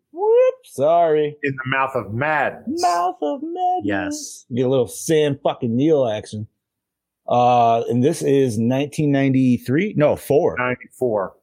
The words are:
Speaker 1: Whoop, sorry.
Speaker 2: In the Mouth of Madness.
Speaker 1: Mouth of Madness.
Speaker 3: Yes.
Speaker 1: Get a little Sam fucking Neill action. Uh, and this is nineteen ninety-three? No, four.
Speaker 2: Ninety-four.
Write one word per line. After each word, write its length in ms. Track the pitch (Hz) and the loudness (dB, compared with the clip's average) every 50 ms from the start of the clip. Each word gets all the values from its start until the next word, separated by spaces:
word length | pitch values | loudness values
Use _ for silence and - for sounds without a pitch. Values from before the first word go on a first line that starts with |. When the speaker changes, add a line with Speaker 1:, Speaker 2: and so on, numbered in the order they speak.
| _ _ | _ _
Speaker 1:
Whoop, 440 | - 330 403 440 453 480 508 508 508 - - | -8 -2 0 2 4 4 4 4 0 -2 -8
sorry. 720 | - - - 135 151 165 175 170 160 151 151 151 147 147 - - | -12 -4 -2 0 2 4 4 4 2 2 2 0 -2 -4 -6 -6
Speaker 2:
In 120 | 139 135 | -6 -6
the 80 | 127 127 131 135 | -6 -6 -4 -2
Mouth 180 | 135 135 131 - | 0 0 0 -2
of 160 | 123 104 95 107 | -4 -6 -4 -4
Madness. 680 | 117 143 156 156 143 127 107 - - - 226 302 339 | -2 -2 0 0 0 0 -2 -4 -6 -8 -8 -4 -2
Speaker 1:
Mouth 360 | 359 349 349 349 349 370 359 - | 0 0 0 0 -2 -2 -4 -4
of 200 | 311 294 285 262 294 | -6 -6 -6 -6 -8
Madness. 400 | 330 339 370 359 359 370 359 311 | -8 -6 -4 -2 -2 -2 -2 -2
Speaker 3:
Yes. 600 | - - - - 294 294 302 294 - - - - - 120 | -4 -4 -4 -4 -6 -8 -10 -12 -14 -18 -20 -14 -6 -4
Speaker 1:
Get 120 | 120 131 | -2 0
a 40 | 123 | 2
little 180 | 135 135 117 | 2 0 0
Sam 520 | - - - - - 165 151 151 147 139 - - | -2 -6 -8 -4 0 0 2 2 0 -2 -2 -4
fucking 300 | 170 139 - 135 117 113 | -4 -4 -4 -4 -2 0
Neill 340 | 123 139 160 156 143 131 113 | 0 2 2 2 2 2 0
action. 380 | 104 107 104 - - 107 107 - _ _ _ _ _ _ _ _ _ _ _ _ _ _ _ | -2 -6 -8 -10 -12 -12 -12 -14 _ _ _ _ _ _ _ _ _ _ _ _ _ _ _
Uh, 560 | - - 123 123 123 123 120 117 117 117 117 117 | 0 2 2 4 4 4 4 4 4 2 2 0
and 160 | - 120 123 123 | 0 0 2 2
this 180 | 151 170 - 156 | 0 0 0 0
is 340 | 143 139 139 135 127 107 | 2 2 2 2 2 0
nineteen 540 | 110 113 120 127 135 147 - - - 156 143 | 0 0 0 0 0 -2 -4 -2 -2 0 2
ninety-three? 840 | 139 139 139 135 131 131 131 127 123 117 - - - 160 196 214 - | 2 2 2 2 2 2 2 2 2 0 0 -2 0 0 0 -2 0
No, 200 | 143 151 143 107 | 2 2 2 2
four. 400 | - - - 135 151 175 - - | 0 0 0 2 2 2 0 0
Speaker 2:
Ninety-four. 760 | 123 123 123 123 - - - _ - 127 123 110 104 95 85 - _ | -2 -4 -4 -4 -6 -10 -16 _ -4 -2 -2 0 -2 -4 -6 -8 _